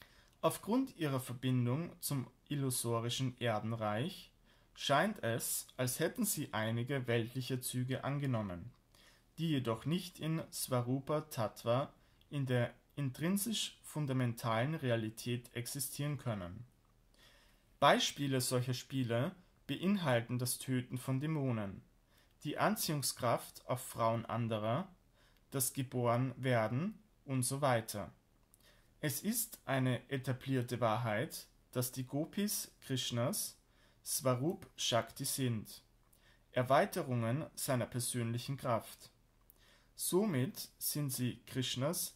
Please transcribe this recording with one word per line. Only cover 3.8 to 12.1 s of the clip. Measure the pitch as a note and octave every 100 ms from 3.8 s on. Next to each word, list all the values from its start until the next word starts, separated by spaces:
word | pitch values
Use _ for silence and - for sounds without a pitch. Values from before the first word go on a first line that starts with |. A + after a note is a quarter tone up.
| G#2+ G#2+ D#3+ - - _ _ - _
scheint | - - C#3 G3 G#3+
es, | A2+ A#2+ - - - -
als | C3 -
hätten | F3 A#3
sie | G#3+ - C#3
einige | G#2+ A2 A#2 B2 C#3 B2
weltliche | A#2 A2+ C3 B2+ C3
Züge | - B2+ B2+ C3
angenommen, | B2+ C#3+ C#3+ A#2 G2+ F2 A#2 - _ - - - _ -
die | D#3+
jedoch | C#3+ A#2 A2+ C3+
nicht | E3+ - -
in | D3+ D#3+ -
Svarupa | - - B2+ A#2+ C3+ C3+ D#3
Tattva, | D#3 - G#2+ - A#2 B2 D3+ - -